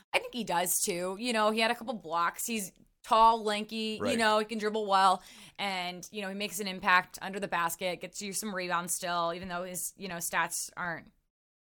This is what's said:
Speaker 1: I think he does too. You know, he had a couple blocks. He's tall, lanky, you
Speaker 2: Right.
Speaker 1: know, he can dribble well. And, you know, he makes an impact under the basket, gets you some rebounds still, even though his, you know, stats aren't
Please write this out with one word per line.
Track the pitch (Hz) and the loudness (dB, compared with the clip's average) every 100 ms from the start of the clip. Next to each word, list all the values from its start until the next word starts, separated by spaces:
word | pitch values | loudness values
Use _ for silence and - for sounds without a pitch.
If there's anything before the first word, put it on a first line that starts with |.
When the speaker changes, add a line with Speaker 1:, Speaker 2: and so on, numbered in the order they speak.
| _ | _
Speaker 1:
I | - | -2
think | 508 | 0
he | 247 | -4
does | 185 175 180 - | -2 0 0 0
too. | - 175 185 190 | 0 -2 -4 -4
You | 247 | -2
know, | 220 214 | 2 4
he | 220 | 4
had | 226 | 2
a | 240 | 0
couple | 233 | -6
blocks. | 220 160 165 170 - - | -8 -4 0 0 -2 -4
He's | 226 185 - _ _ | -4 -6 -12 _ _
tall, | - 220 226 226 | 2 6 8 6
lanky, | 214 208 214 226 220 214 | 2 -2 -2 -4 -4 -2
you | |
Speaker 2:
Right. | - 233 | 0 2
Speaker 1:
know, | 220 214 | 4 4
he | |
can | 214 226 | 2 -2
dribble | 214 214 208 | -2 -2 2
well. | 190 190 190 - - - - | 6 6 6 0 -20 -16 -6
And, | 202 185 180 180 - | -4 -2 -4 -8 -10
you | 214 | -8
know, | 190 | -6
he | 196 | -4
makes | 208 180 | -6 -4
an | 202 | -6
impact | 185 196 180 180 - | 0 6 6 4 -4
under | 185 196 | -8 -6
the | 196 | -2
basket, | 170 170 - 185 170 | 0 0 -2 -4 -4
gets | 180 - | -8 -10
you | 202 | -8
some | 185 220 | -6 -6
rebounds | 185 180 170 175 | -4 -2 -2 -2
still, | - 180 175 170 | -4 -2 0 0
even | 175 190 | -2 -6
though | 175 | -6
his, | 180 175 - - | -6 -8 -8 -8
you | 190 | -10
know, | 170 | -6
stats | - 180 170 - - - | -4 0 0 -2 -8 -8
aren't | 175 156 - _ _ _ _ _ _ | -6 -6 -10 _ _ _ _ _ _